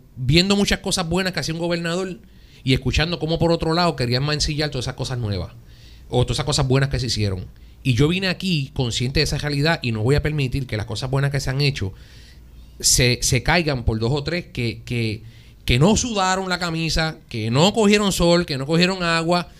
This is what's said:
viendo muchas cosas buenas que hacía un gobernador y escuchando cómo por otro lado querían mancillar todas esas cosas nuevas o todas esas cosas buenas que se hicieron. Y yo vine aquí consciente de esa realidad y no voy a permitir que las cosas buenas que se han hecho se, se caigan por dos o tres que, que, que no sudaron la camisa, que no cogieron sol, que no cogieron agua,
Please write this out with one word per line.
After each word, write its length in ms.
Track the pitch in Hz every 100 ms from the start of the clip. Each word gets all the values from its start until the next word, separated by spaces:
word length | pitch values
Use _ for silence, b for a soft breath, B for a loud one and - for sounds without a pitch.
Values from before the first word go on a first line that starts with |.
| -
viendo 420 | - 127 160 190 202
muchas 240 | 196 190
cosas 280 | 196 185 170
buenas 240 | 175 190
que 80 | 180
hacía 140 | 147
un 60 | 165
gobernador 580 | 170 170 170 175 190 180 B B B B
y 100 | 127
escuchando 440 | 123 127 123 160 170
cómo 200 | 156 165
por 120 | 165
otro 220 | 170 160
lado 240 | 165 175 143
querían 280 | 123 123
mancillar 440 | 143 151 156 147 151
todas 160 | 139
esas 100 | 127
cosas 220 | 127 131 123
nuevas 380 | 107 101 - - B B B B -
o 140 | 120
todas 120 | 123 117
esas 100 | 143
cosas 220 | 147 135
buenas 220 | 131 139
que 100 | 127
se 60 | 117
hicieron. 400 | 104 104 92 87 b b b
Y 140 | 135
yo 140 | 113 147
vine 180 | 180 190
aquí 460 | 175 190 165 131
consciente 460 | - 123 107 120 143
de 40 |
esa 140 | 143 147
realidad 400 | 147 143 147 165
y 100 | 127
no 100 | 110
voy 140 | 107 147
a 60 |
permitir 440 | 151 151 131 135 131
que 100 | 107
las 80 |
cosas 240 | 101 107 127
buenas 220 | 135 139
que 80 | 139
se 100 | 131
han 120 | 131
hecho 320 | 143 - 95 B B B B B - - - -
se, 400 | - - 127 120
se 220 | - 131
caigan 400 | - 170 156 135
por 160 | 113 113
dos 100 | 113
o 120 | 147
tres 220 | 147 175 170
que, 360 | - 117 113
que, 380 | - 120 110 107 B B B -
que 140 | - 127
no 180 | 165 214
sudaron 520 | 254 208 185 190 190
la 100 | 175
camisa, 600 | 175 165 165 170 160 156 -
que 240 | 117 110
no 200 | 123 180
cogieron 380 | 220 202 208 208
sol, 360 | - 131 175 170
que 120 | 139
no 80 | 139
cogieron 380 | 165 180 190
agua, 440 | 170 165 165 175 170 B